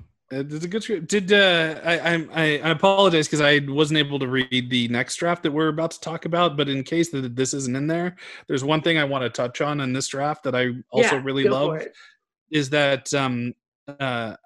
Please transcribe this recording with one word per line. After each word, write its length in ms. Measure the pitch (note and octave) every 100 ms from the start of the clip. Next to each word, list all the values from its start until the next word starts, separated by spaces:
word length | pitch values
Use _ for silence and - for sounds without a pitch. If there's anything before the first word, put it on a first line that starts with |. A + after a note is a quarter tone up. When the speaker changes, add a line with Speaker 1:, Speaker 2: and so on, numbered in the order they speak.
| - _ -
Speaker 1:
Uh, 120 | C3 C#3+
it's 160 | D3+
a 40 | E3+
good 160 | G#3+
script. 240 | G#3 G3+ D#3+
Did, 260 | G#3 F#3
uh, 460 | G#3 G3 E3+ D#3+ D#3
I, 160 | E3 E3
I, 140 | D3
I, 300 | E3+ D3+ D#3 D#3 D3
I 100 | D#3
apologize 580 | D#3 G3 G3 G3 E3 D3+
'cause 140 | D3+
I 180 | C#3+ D3 C#3
wasn't 300 | C#3 D3+ D#3
able 220 | C#3+ C#3+
to 80 | C3
read 420 | C3 B2+ B2+ B2
the 180 | B2 A#2
next 260 | A#2+ B2+ -
draft 260 | E3+ F3
that 80 | D#3+
we're 180 | D3 D#3+
about 220 | D3+ D#3+
to 80 | -
talk 260 | - D#3+ E3+
about, 300 | E3+ F3 D3
but 140 | C#3+
in 140 | C3+
case 260 | C3 E3 E3
that 260 | C#3 B2+ A#2+
this 180 | C3
isn't 220 | C#3+ C3 C3
in 120 | D3
there, 280 | E3+ F3 F3+ - - -
there's 160 | C#3+
one 180 | C3+ D#3
thing 160 | E3+ E3
I 40 | C#3+
wanna 240 | C#3 B2
touch 300 | - B2 -
on 220 | D3 D3
in 100 | C3
this 160 | C3 -
draft 360 | C#3 D3 D3+
that 120 | C#3 B2+
I 140 | B2+ B2 -
also 240 | - A3 C#3+
Speaker 2:
Yeah, 60 |
Speaker 1:
really 200 | C3+ C3+
Speaker 2:
go 60 | C3+
Speaker 1:
love 180 | C3 D3+
Speaker 2:
for 80 | D#3
it. 160 | - - - _ _ _ -
Speaker 1:
is 180 | D#3 C3+
that, 420 | D3 C#3+ C3+ - C#3+
um, 380 | C3+ B2 A#2+ - _ _ -
uh, 480 | C#3+ C3+ A#2+ A2+ -